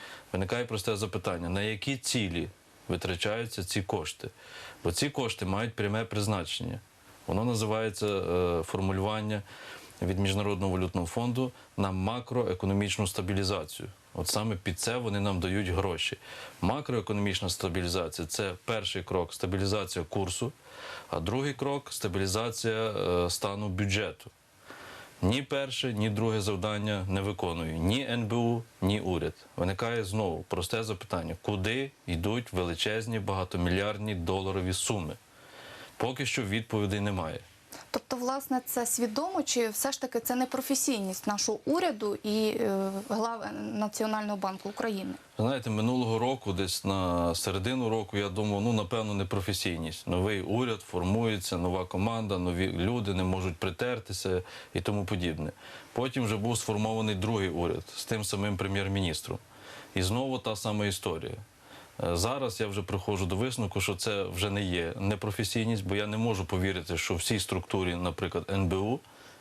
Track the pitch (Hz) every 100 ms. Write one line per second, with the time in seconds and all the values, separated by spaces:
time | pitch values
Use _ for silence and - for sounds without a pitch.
0 | - - - 92 98 120 120 113 107 104
1 | 104 92 90 87 85 95 104 107 - 135
2 | - 127 101 85 76 - - - - 87
3 | - 90 107 110 117 - 92 104 95 104
4 | 82 - - - - - - - - 87
5 | 143 139 120 - 92 95 113 - 101 110
6 | 110 107 107 104 82 - 82 82 - -
7 | - - - 92 120 117 107 110 110 92
8 | 104 98 87 90 90 85 80 98 95 95
9 | 98 107 107 107 - - - - - -
10 | 90 95 98 95 104 98 98 92 92 92
11 | 85 - 120 120 127 - - - 101 95
12 | 95 120 120 123 110 90 98 98 101 -
13 | 98 - 92 98 95 98 78 - - -
14 | - - 85 107 110 98 101 85 - 120
15 | 120 101 101 92 90 95 95 90 95 85
16 | - - - - - - - 131 147 123
17 | 98 104 101 95 95 - 95 87 87 82
18 | 82 - 82 - 101 90 - 113 107 98
19 | 87 92 85 - 95 95 98 104 92 -
20 | 82 - 92 85 120 - - - - -
21 | - - 82 120 143 131 135 143 - -
22 | 107 92 98 101 117 113 117 110 113 101
23 | 92 90 87 - 101 101 107 92 104 98
24 | 98 - - - _ - - - - -
25 | - - - 123 139 139 135 123 131 107
26 | 110 104 113 110 101 98 107 104 104 104
27 | 95 98 98 - 90 85 80 80 85 120
28 | 135 120 113 117 117 117 117 - 95 104
29 | 92 87 76 - - - 90 95 117 117
30 | 101 104 101 80 80 - 87 113 110 98
31 | - 92 80 87 - 104 95 120 139 -
32 | - 85 98 117 117 95 90 82 107 110
33 | 113 113 98 95 90 90 87 90 101 101
34 | 107 98 85 95 95 95 92 90 - 107
35 | 78 - - - - - - - - -
36 | 117 131 135 - 104 107 113 110 104 104
37 | 101 95 82 - - - - - - -
38 | - 254 247 269 277 254 - - 233 -
39 | 233 214 339 381 - 247 226 214 277 269
40 | - 233 233 247 254 254 262 269 - 240
41 | 190 185 - 208 - 214 - 311 370 214
42 | 208 202 214 214 214 - - 196 190 196
43 | 214 220 226 226 202 208 214 220 208 -
44 | 220 214 208 202 190 190 196 202 233 202
45 | 185 - - - 113 135 113 107 110 127
46 | 120 113 120 135 104 92 95 - 98 95
47 | 92 87 87 82 - 95 98 131 117 113
48 | 107 101 101 95 107 101 110 113 92 117
49 | 107 101 92 101 95 92 98 82 80 82
50 | - 90 98 101 90 110 127 107 - 92
51 | 87 107 117 104 - 90 90 90 92 92
52 | 104 113 110 95 90 87 95 - - 120
53 | 104 92 92 92 92 80 95 85 123 120
54 | - 98 95 90 - - - - - 104
55 | 92 104 87 78 76 - - - - -
56 | 131 135 117 107 110 117 - 104 110 110
57 | 110 98 101 113 95 82 87 82 - -
58 | - 113 104 98 101 95 98 98 98 98
59 | 92 76 - 50 - - - - - -
60 | 92 117 135 131 - 107 113 104 104 95
61 | - 82 - - 104 - - - - -
62 | - 87 107 139 131 - 107 101 92 101
63 | 101 98 92 95 127 123 104 - 92 92
64 | - 104 92 90 101 101 98 90 85 -
65 | 98 104 107 101 104 117 110 113 98 101
66 | 104 110 117 101 90 92 95 90 82 82
67 | - 87 - 110 - 95 87 104 92 85
68 | 90 85 92 87 82 98 92 95 104 131
69 | - - - -